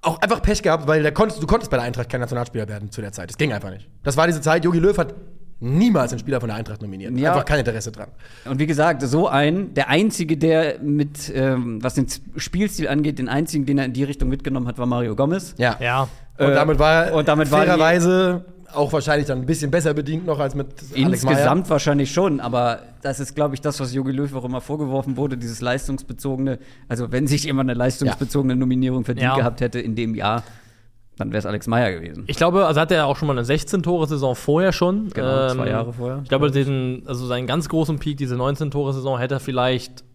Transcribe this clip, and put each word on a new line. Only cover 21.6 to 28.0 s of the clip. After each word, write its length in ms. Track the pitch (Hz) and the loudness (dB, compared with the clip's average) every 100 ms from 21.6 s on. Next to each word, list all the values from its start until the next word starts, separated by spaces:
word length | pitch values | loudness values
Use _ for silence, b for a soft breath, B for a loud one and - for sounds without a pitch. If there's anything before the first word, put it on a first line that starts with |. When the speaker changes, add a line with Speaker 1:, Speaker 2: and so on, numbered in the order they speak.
| 185 | 2
Speaker 2:
wahrscheinlich 420 | 151 - 143 139 | 2 2 2 2
schon, 260 | - 190 143 | 2 2 0
aber 420 | 120 123 120 117 - - | 0 0 0 0 -8 -10
das 180 | - - | -8 -6
ist, 160 | 139 | -6
glaub 200 | - 147 | -2 -2
ich, 80 | 135 | 0
das, 180 | 151 139 | -4 -4
was 140 | 131 | -4
Jogi 180 | 127 135 | -2 -2
Löw 200 | 135 143 135 | -2 -2 -4
auch 80 | |
immer 160 | 123 127 | -6 -6
vorgeworfen 560 | - 151 147 135 131 127 | -6 -4 -2 -2 -2 -2
wurde, 220 | 143 131 | -2 -2
dieses 240 | 120 110 | -8 -6
leistungsbezogene, 960 | 123 131 - 135 - 127 139 131 135 123 B B B | -2 -2 -2 -6 -8 -8 -6 -2 -2 -4 B B B
also 240 | 120 120 | -4 -2
wenn 160 | 123 139 | 0 2
sich 180 | 143 | 0
jemand 260 | 143 135 131 | 0 0 0
eine 80 | 120 | 2
leistungsbezogene 720 | 123 127 | 0 2